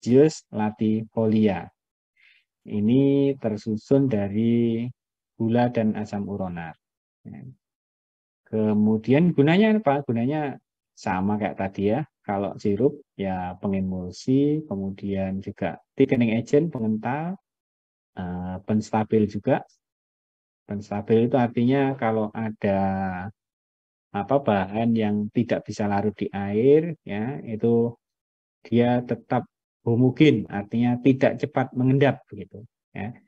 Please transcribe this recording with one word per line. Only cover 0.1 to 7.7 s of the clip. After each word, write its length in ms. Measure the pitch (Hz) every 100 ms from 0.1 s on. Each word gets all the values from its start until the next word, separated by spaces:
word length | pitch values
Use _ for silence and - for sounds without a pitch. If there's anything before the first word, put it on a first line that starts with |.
| 123 156 - _
latifolia. 1120 | 107 107 107 110 110 113 - 110 107 107 90 - _ _ _ _ _ _ _ _ _ -
Ini 640 | 104 104 127 139 139 139 139
tersusun 680 | 117 107 113 107 - 139 135
dari 800 | 110 101 104 113 117 117 113 123 - _ _ _ _
gula 340 | 113 117 120
dan 240 | 123 110 104
asam 320 | 107 104 98
uronar. 480 | 101 92 87 82 78 _ _ _ _
Ya. 160 | - - 131 131 _